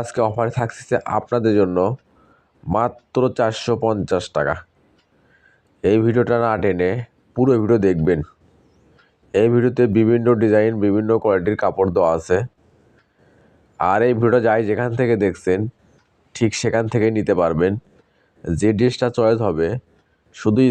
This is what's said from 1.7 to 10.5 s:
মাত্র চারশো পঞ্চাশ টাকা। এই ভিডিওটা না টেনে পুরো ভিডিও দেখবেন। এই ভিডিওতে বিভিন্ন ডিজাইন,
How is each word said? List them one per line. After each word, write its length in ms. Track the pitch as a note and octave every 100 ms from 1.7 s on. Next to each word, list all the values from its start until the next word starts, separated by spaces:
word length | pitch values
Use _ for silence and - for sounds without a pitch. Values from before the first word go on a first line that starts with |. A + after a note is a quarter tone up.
| F2+ F#2+ C3 _ _ _ _ _ _ - G#2+
মাত্র 440 | A#2+ - _ B2+ B2+ B2
চারশো 360 | A2+ A2 - A2+
পঞ্চাশ 400 | A2+ G#2+ E2 F#2 - D2
টাকা। 180 | C#2+ D2 - _ _ _ _ _ _ _ _ _ _ _
এই 120 | F#2 A2
ভিডিওটা 320 | A#2 A#2 A#2 A#2+
না 80 | A#2 A2
টেনে 280 | G2+ F2+ F2+ A#2 A#2+ _ _ -
পুরো 160 | B2+ A#2+
ভিডিও 160 | G#2 A#2 G2
দেখবেন। 320 | F2 D#2 E2 D2+ _ _ _ _ _ _ _ _ _ _
এই 140 | F#2+ A#2
ভিডিওতে 320 | A#2+ B2 B2+ A#2+ G#2
বিভিন্ন 300 | A2 A#2 A#2 A2+
ডিজাইন, 300 | A2